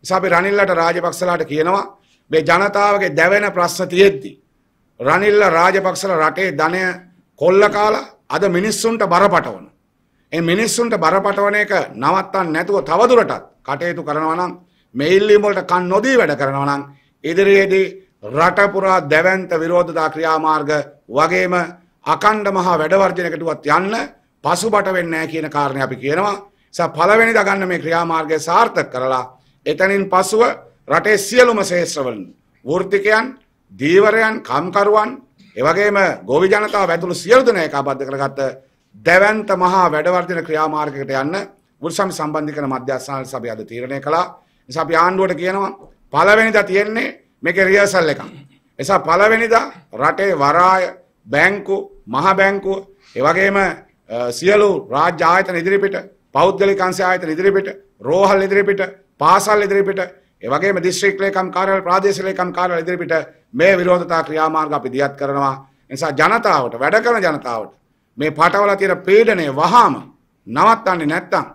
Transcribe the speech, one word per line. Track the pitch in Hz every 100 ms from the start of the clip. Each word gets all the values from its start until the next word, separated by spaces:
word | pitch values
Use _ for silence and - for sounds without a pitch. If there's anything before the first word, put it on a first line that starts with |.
නිසා | - 185
අපි | 185
රනිල්ලට | 170 190 202 196 175
රාජපක්ෂලාට | 165 175 170 156 180 175 143
කියනවා | 147 160 196 - - _ _ _
මේ | 156 151
ජනතාවගේ | 170 202 202 208 202 190 147
දැවෙන | 170 202 208
ප්‍රශ්න | 180 175 - 180
තියෙද්දි | 175 196 - - - _ _ _ _ _ _
රනිල්ල | 123 170 208 208 196 165
රාජපක්ෂලා | 180 190 185 170 196 170
රටේ | 156 160 190 147
ධනය | 156 185 185 175 - _ _ _
කොල්ල | 180 196 208
කාලා | 208 208 214 - _ _
අද | 160 190
මිනිස්සුන්ට | 175 208 208 226 226 196
බරපටවන. | 175 196 175 135 95 - _ _ _ _ _ _
ඒ | 156
මිනිස්සුන්ට | 170 180 226 170 233 214
බරපටවන | 160 190 202 196 202 208
එක | 208 190 120 107
නවත්තන්න | 139 190 190 196 175
නැතුව | 156 175 202
තවදුරටත් | - 170 240 247 208 120 - _
කටයුතු | - 139 175 170
කරනවා | 151 151 156 165
නම් | 180 - _ _ _ 120
මේ | 147 190
ඉල්ලීම් | 208 208
වලට | 208 185 -
කන් | 180 180
නොදී | 190 247 262
වැඩ | 170 139
කරනවා | 139 139 139
නම් | 143 139 - _ _
ඉදිරියේදී | 151 170 202 196 196 190 190 - _ _
රට | 107 135 170 190 202
පුරා | 196 190 185 143
දැවැන්ත | 156 180 190 175 170
විරෝධතා | 165 175 170 165 156
ක්‍රියාමාර්ග | 151 160 160 156 156 147 151 143 _ _
වගේම | 120 160 185 185 180 170 - _ _ -
අකණ්ඩ | 156 208 214 202
මහා | 190 180 170
වැඩ | 156 190
වර්ජනයකටවත් | 190 175 175 160 165 151 143 156
යන්න | 190 226 285 _ _ _
පසුබට | 139 175 220 208 190
වෙන්නේ | 185 170
නැහැ | 160 160
කියන | 160 156
කාරණය | 147 143 135
අපි | 131 131
කියනවා. | 131 160 202 196 - _ _
නිසා | - 165
පළවෙනිදා | 156 175 220 226 220
ගන්න | 196 196 185
මේ | 170
ක්‍රියාමාර්ගය | 143 165 170 160 156 156
සාර්ථක | 156 180 233 185 143
කරලා | 127 131 131 123 _ _ _ -
එතනින් | 165 185 196 190
පසුව | 185 190 220 233 - - _ -
රටේ | 151 190 208
සියලුම | 202 247 247 220
ශේෂ්ත්‍රවලින් | 190 175 165 151 127 107 87 _ _ _ -
වෘත්තිකයන්, | 170 190 196 202 214 254 - _ _ _
ධීවරයන්, | 95 143 185 214 220 220 170 -
කම්කරුවන්, | 135 180 202 202 214 214 269 _ _ _ -
ඒ |
වගේම | 135 175 208 202 185 113 92
ගෝවි | 139 190
ජනතාව | 208 208 208 185
ඇතුළු | 170 180
සියලු | 170 175 247 247
දෙනා | 202 156
ඒකාබද්ධ | 143 139 135 135
කරගත්ත | 135 139 139 135 123 _ _ _ 107 127
දැවැන්ත | 180 202 214 208 190
මහා | 180 190 175
වැඩ | 151 160 180
වර්ජන | 175 175 165
ක්‍රියාමාර්ගයකට | 156 156 151 151 139 135 135
යන්න | 139 190 - _ _ _
වෘත්ති | 160 165
සමිති | 190 175
සම්බන්ධීකරණ | 151 156 151 147 139
මධ්‍යස්ථාන | 131 123 131 127 135
ලෙස | 131
අපි | 131 117
අද | 110 104
තීරණය | 117 127 139
කළා. | 135 165 180 - _ _ _
නිසා | 135
අපි | 156 160
ආණ්ඩුවට | 175 190 190 156
කියනවා | 180 196 190 - - _ _
පළවෙනිදා | 143 185 214 220 208
තියෙන්නේ | 196 190 208 220 262 - _ _
මේකේ | 165 175 190
රිහර්සල් | 196 202 185 160
එකක්. | 139 - - - _ _ -
නිසා | 139 196
පළවෙනිදා | 156 175 208 226 226 226 277 - _
රටේ | 110 147 175 196 165
වරාය, | 139 160 185 190 180 - _ _ -
බැංකු, | 143 175 202 - 196 - - -
මහ | 123 180 190
බැංකුව, | 196 196 190 190 - _ _ 117
ඒ |
වගේම, | 139 180 196 196
අ, | 185 156 _ _ _ 113 123
සියලු | 120 175 208 208 170 101
රාජ්‍ය | 131 170 165
ආයතන | 165 180 190 175
ඉදිරිපිට, | 170 202 196 185 - _ _
පෞද්ගලික | 135 175 190 196 196
අංශ | 185 180
ආයතන | 185 180 170
ඉදිරිපිට, | 156 196 190 - - _ _
රෝහල් | 127 175 196 196
ඉදිරිපිට, | 196 196 202 196 185 - _ _
පාසල් | 151 190 196 208
ඉදිරිපිට, | 202 196 196 190 180 - _ _
ඒ | 113
වගේම | 143 190 185
දිස්ත්‍රික් | 175 - 196 190
ලේකම් | 196 190 185
කාර්යාලය, | 180 190 190
ප්‍රාදේශීය | 180 185 196 185 190
ලේකම් | 190 180
කාර්යාලය | 175 180 170
ඉදිරිපිට | 165 175 156 160 143 _ _
මේ | 123 175 185
විරෝධතා | 175 180 170 165
ක්‍රියාමාර්ග | 151 156 156 160 156
අපි | 147 131
දියත් | 127 139 139
කරනවා. | 139 139 139 135 - _ _
ඒ |
නිසා | 135 160
ජනතාවට, | 139 160 226 220 160 120 117
වැඩ | 143 208
කරන | 233 226
ජනතාවට | 180 147 127 117 101 _ _ _ _ -
මේ | 151
පටවලා | 147 170 196 202 196
තියෙන | 190 175
පීඩනය | - 208 226 190 151 135
වහාම | 165 240 208 120 - _ _ _ -
නවත්තන්නේ | 123 202 226 196 180 147
නැත්නම් | 165 180 180 131